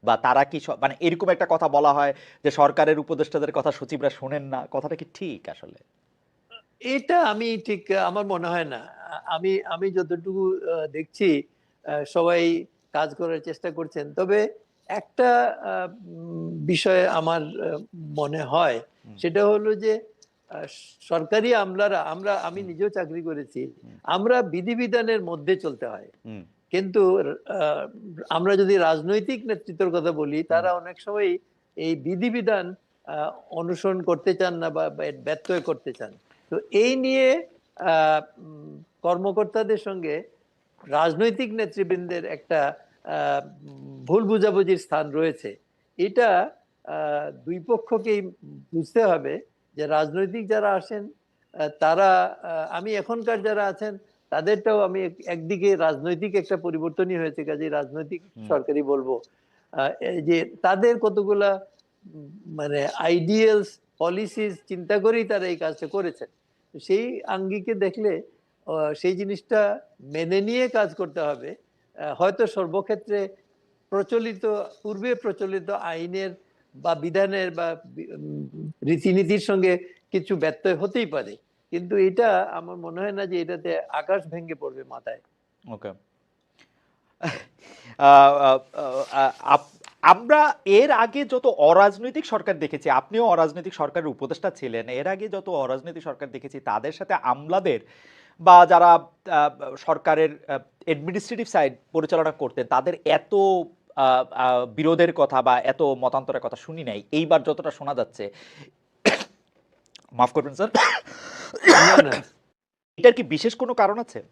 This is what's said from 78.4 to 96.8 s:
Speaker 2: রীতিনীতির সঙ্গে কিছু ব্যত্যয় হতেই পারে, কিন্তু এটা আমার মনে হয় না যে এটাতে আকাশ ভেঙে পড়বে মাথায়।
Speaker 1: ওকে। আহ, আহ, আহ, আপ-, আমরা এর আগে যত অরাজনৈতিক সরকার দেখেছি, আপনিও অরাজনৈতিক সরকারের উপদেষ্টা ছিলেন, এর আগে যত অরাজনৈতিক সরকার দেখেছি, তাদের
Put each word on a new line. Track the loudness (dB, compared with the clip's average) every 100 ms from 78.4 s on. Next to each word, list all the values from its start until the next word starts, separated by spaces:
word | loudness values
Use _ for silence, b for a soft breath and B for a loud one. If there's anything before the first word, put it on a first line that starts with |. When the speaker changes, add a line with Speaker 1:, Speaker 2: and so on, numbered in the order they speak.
| -12 -12 -14 -8
Speaker 2:
রীতিনীতির | -2 0 2 2 2 0
সঙ্গে | 0 2 2 0 B B _
কিছু | -6 -2 -2
ব্যত্যয় | -2 -2 -2 -2
হতেই | -2 -2 -4
পারে, | -6 -8 -16 _ _ _
কিন্তু | -8 -2 2
এটা | 2 4 2 2
আমার | 0 -8 -12 -14
মনে | -12 -8
হয় | -8
না | -6 -6
যে | -4
এটাতে | -4 -6 -4 -6
আকাশ | -4 -8 -2 -2 -2
ভেঙে | -14 -12
পড়বে | -12 -12 -14
মাথায়। | -18 -14 -14 -14 _ _ _ _ -18
Speaker 1:
ওকে। | -14 -14
আহ, | -16 _ _ _ _ _ _ _ _ _ _ _ _ -10 -10 -16 _ B B -20 4
আহ, | 10 12 10 8 4 4 0 -10 -6 -6 -4
আহ, | 0 0 0
আপ-, | 2 2 2 _ -20 _
আমরা | 6 6 6 6 6 2
এর | 6 6 6
আগে | 4 2 0
যত | -2 0 0
অরাজনৈতিক | 6 8 10 8 4 -8 -8 -4
সরকার | -4 -2 -4
দেখেছি, | -4 -4 2
আপনিও | 0 2 0 2
অরাজনৈতিক | 4 2 0 -12
সরকারের | -6 -4 -2 -6
উপদেষ্টা | -8 -8 -6 -8
ছিলেন, | -6 -8 -8 -6
এর | -6 -6
আগে | -6 -8
যত | -10 -6
অরাজনৈতিক | -4 -4 -4 -8 -14
সরকার | -12 -12 -12
দেখেছি, | -14 -14 -10
তাদের | -4 -4